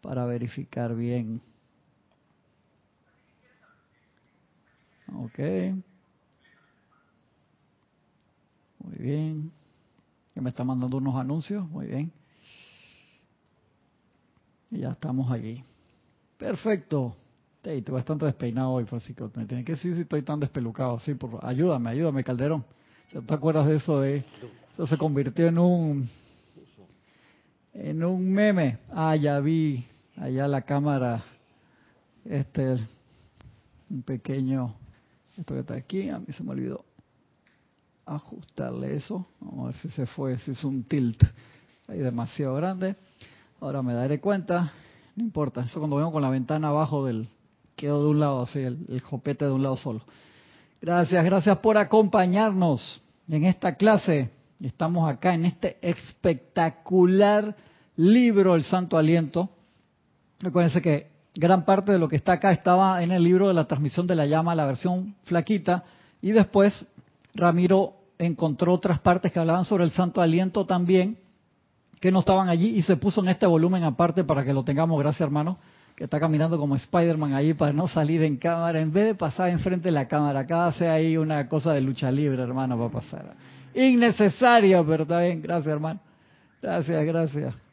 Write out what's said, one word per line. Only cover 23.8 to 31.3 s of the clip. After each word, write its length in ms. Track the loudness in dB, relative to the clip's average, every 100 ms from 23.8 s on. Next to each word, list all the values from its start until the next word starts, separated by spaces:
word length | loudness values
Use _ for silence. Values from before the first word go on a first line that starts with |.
| 0 0
de... 240 | 0 -2 -6 -18 -20 -20 _
Eso 120 | -10 -4
se 100 | -2
convirtió 480 | 0 -2 -2 2 2
en 140 | 4
un... 500 | 4 2 0 -2 -6 -10 -20 -20 _ -20 -20 _ _ _ _ _ _ _ _ _ _
En 300 | -14 -8 -4
un 300 | -4 -2 -2
meme? 460 | 2 2 2 0 -2 -10
Ah, 240 | -2 0
ya 240 | 2 2 0
vi. 480 | 0 0 0 -4 -10 _ _
Allá 320 | -12 -6 -4 -2
la 140 | -4
cámara. 640 | -2 -2 0 -2 -2 -4 -8